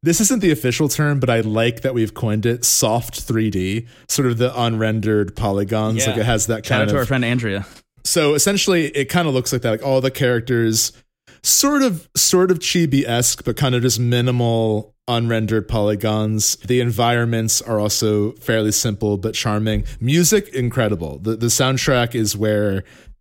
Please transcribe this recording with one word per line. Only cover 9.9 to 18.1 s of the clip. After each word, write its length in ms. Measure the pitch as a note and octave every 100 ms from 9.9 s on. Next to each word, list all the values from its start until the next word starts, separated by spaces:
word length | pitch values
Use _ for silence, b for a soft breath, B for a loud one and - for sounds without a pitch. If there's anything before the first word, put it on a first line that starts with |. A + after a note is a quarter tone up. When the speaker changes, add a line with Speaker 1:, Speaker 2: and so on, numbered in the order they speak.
| C3
Speaker 1:
the 100 | C3+
characters 840 | C3 B2+ A#2+ A#2+ A#2+ A2+ A2 - b _ _ _ B
sort 400 | - - C#4 D4
of, 260 | C4 E3+ - -
sort 340 | - F#3 F#3
of 80 | F3+
chibi-esque, 840 | - F3+ E3 C3+ B2+ A#2 B2 -
but 120 | - A2+
kind 180 | C#3
of 80 | B2
just 180 | B2 A#2
minimal 920 | A#2+ B2 A#2+ B2 A#2+ A2+ A2+ G#2+ G#2+ _ -
unrendered 580 | A#2+ A#2 A2+ A2 A2 G#2+
polygons. 880 | A2+ G#2 G#2 A2 G#2+ G#2+ G#2+ G#2+ -
The 240 | - B2
environments 800 | A#2+ A2+ A#2 A#2+ A#2 A#2 A2 -
are 160 | - A2
also 520 | G#2 - A2